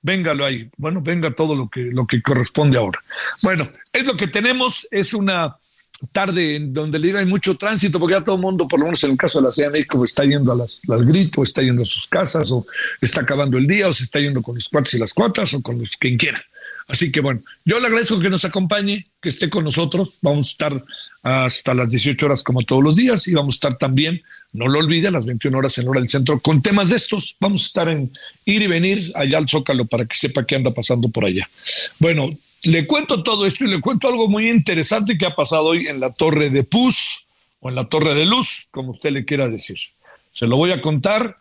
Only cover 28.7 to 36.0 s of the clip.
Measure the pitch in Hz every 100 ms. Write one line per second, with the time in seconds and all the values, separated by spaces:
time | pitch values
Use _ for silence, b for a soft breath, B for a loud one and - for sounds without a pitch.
28.7 | 165 185 202 170 175 139 151 143 160 127
29.7 | 131 113 117 117 - 139 139 117 135 131
30.7 | 120 113 123 117 - 98 92 92 B B
31.7 | B B B 160 156 135 151 - - 175
32.7 | 165 151 294 294 233 165 208 196 - 262
33.7 | 190 - 254 269 247 220 208 226 233 160
34.7 | 170 156 220 202 190 180 - 143 160 156
35.7 | 165 151 139